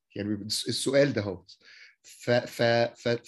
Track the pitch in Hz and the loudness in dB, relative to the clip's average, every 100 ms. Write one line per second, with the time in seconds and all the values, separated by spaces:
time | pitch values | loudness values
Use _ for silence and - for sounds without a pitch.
0 | _ 101 101 104 104 - - 110 - 139 | _ -6 -4 -4 -4 -6 -4 -4 0 2
1 | 143 113 101 87 - - - - - _ | 2 0 -4 -8 -12 -20 -20 -20 -20 _
2 | - - - 120 - - 120 117 117 - | -20 -8 0 0 0 0 2 4 2 -2
3 | 120 120 | -2 -2